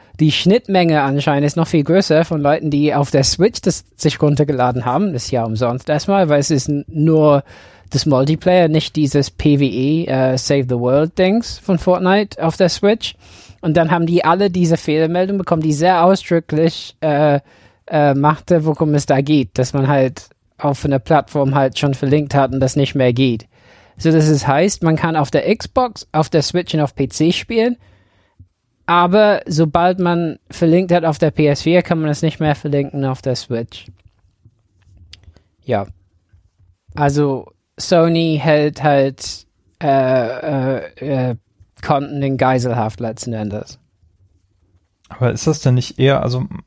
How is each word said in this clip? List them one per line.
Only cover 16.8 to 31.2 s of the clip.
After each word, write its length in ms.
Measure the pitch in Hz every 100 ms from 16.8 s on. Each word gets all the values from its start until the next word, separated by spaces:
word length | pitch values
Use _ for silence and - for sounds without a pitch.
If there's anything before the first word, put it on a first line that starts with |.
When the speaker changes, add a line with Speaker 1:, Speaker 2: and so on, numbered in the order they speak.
| - -
Speaker 1:
äh, 380 | 156 147 151 143 - _ _ _ -
äh, 280 | 156 147
machte, 500 | 135 147 151 - 170
worum 300 | 156 147 151
es 120 | 147 -
da 140 | 135
geht. 360 | 143 151 127 -
Dass 140 | 127
man 140 | 139 135
halt 440 | 143 131 - - _ _ _
auf 260 | 143 135
einer 140 | 143 135
Plattform 560 | - 151 - 147 135
halt 240 | 139 131 -
schon 160 | 143
verlinkt 400 | 131 135 151 143
hat 180 | 143 131
und 60 | 135
das 160 | 131
nicht 200 | 147 135 139
mehr 160 | 127
geht. 340 | 123 131 113 - _ _ - _ -
So, 120 | 160
dass 160 | 160 156
es 200 | 147 135
heißt, 340 | 139 196 -
man 140 | 165 156
kann 180 | 170 160
auf 140 | 139
der 240 | 151 -
Xbox, 540 | 220 - 262 247 - -
auf 180 | 156 151
der 100 | 160
Switch 300 | - 180 180
und 80 | 156
auf 140 | 147
P 140 | - 135
C 220 | - 160
spielen. 460 | - - 226 240 240 _ _ _ _ _ _ - _ _ _ -
Aber 560 | 175 175 208 208 196 -
sobald 540 | 156 160 170 180 185
man 380 | 175 170 165 - _
verlinkt 420 | - 165 170 185
hat 120 | 175
auf 140 | 160
der 120 | 147